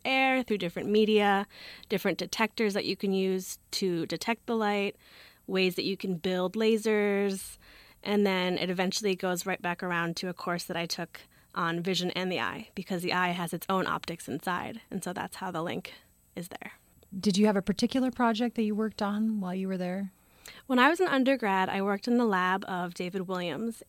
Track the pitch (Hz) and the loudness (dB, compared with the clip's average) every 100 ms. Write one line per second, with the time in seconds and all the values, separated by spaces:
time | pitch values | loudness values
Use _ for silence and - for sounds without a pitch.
0 | - 262 262 262 247 208 175 175 - 214 | 0 2 4 2 2 0 -2 -4 2 4
1 | 214 214 202 196 202 - - - - 190 | 6 6 6 4 0 -8 -18 -18 -4 -2
2 | 196 - 175 - 220 - 214 196 - 190 | 0 -2 -4 0 -2 2 0 0 -2 -2
3 | 202 190 190 185 185 - _ - 190 170 | 0 0 2 0 -4 -12 _ -2 0 0
4 | 160 165 - 233 - 226 208 208 202 - | -2 -4 -2 -2 -2 0 2 2 0 -4
5 | - - - _ - 190 185 180 - 196 | -16 -20 -20 _ -4 2 2 2 -2 -2
6 | 190 175 190 185 185 214 220 226 220 208 | -2 -2 0 0 0 2 4 4 2 2
7 | 208 196 202 196 - - - - - - | 2 2 0 -2 -8 -18 -20 -20 -20 -12
8 | - 208 202 185 180 175 180 180 185 - | -2 2 4 2 0 0 0 0 0 0
9 | 208 185 185 180 190 180 175 175 185 170 | 0 0 0 -2 -2 -2 -2 -4 -2 0
10 | 170 165 185 175 - 175 - 170 170 - | 0 -2 -6 -6 -4 -4 -4 -4 -4 -6
11 | 170 - - _ _ - 170 170 175 175 | -8 -12 -20 _ _ -4 -2 0 -2 -2
12 | 180 - 185 165 107 - 220 - 180 180 | -2 -2 -2 -2 -2 -4 -10 -12 -6 -4
13 | 175 180 180 175 170 170 - 190 - - | 0 2 2 0 -2 -4 0 0 0 -2
14 | - 170 - 139 - 175 - 226 - 190 | -4 -8 -6 -6 -4 -4 -4 -10 -10 -8
15 | 175 190 - - 190 175 170 139 - - | -6 -6 -8 -8 -6 -4 -4 -6 -8 -16
16 | _ _ _ - 175 - - - _ _ | _ _ _ -12 -12 -12 -14 -16 _ _
17 | _ 190 214 190 214 202 190 190 247 262 | _ -2 0 4 4 4 0 0 0 0
18 | 254 240 233 220 240 233 214 208 220 - | 0 0 0 2 -2 0 -2 0 -4 -2
19 | 202 208 220 214 185 185 190 185 180 185 | -2 0 0 0 -2 -4 -2 -2 -2 -4
20 | 196 - _ _ - - - 254 262 339 | -6 -10 _ _ -20 -16 0 4 6 6
21 | 370 269 254 269 214 190 190 196 196 196 | 4 4 4 4 4 2 2 0 0 0
22 | - 240 233 190 185 190 - 185 180 180 | 2 2 4 4 2 0 -2 -4 -4 -4
23 | 180 190 180 180 175 139 226 226 | -4 -4 -4 -2 -2 -2 -4 -6